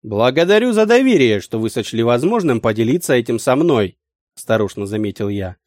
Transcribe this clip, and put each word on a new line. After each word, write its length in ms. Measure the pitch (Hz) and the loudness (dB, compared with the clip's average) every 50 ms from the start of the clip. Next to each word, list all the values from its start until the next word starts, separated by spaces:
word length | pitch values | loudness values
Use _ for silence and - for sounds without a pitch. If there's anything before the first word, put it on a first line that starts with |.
"Благодарю 680 | - 110 104 104 113 127 127 156 170 180 208 214 240 254 | -10 -4 -2 0 0 2 2 2 2 4 2 2 2 2
за 120 | 220 220 220 | 2 0 2
доверие, 560 | 208 233 247 269 262 233 156 131 113 107 98 | 4 2 2 4 4 4 4 4 4 2 0
что 180 | - - - 110 | -4 -6 -6 -4
вы 120 | 110 110 | -4 -4
сочли 320 | - 123 107 - - 113 | -4 -4 -6 -4 -2 0
возможным 580 | 113 120 120 120 139 185 233 233 180 156 120 113 | 2 2 2 2 0 0 0 0 0 0 -2 0
поделиться 540 | - 113 110 110 113 117 139 175 - - 139 | 0 -2 0 0 0 0 0 -2 0 0 0
этим 240 | 123 117 - 117 110 | 0 0 -2 -4 -2
со 180 | - 135 127 | 0 0 2
мной", 420 | 139 165 175 143 214 208 92 _ _ _ _ _ _ _ _ _ | 2 2 2 2 2 0 -2 _ _ _ _ _ _ _ _ _
осторожно 480 | - - - 113 107 104 98 - 104 101 | -18 -4 -2 0 0 0 -4 -4 -8 -8
заметил 440 | 98 107 107 107 104 98 - 107 104 | -6 -4 -4 -4 -6 -6 -6 -6 -6
я. 280 | 101 101 95 92 92 _ _ | -4 -6 -6 -8 -10 _ _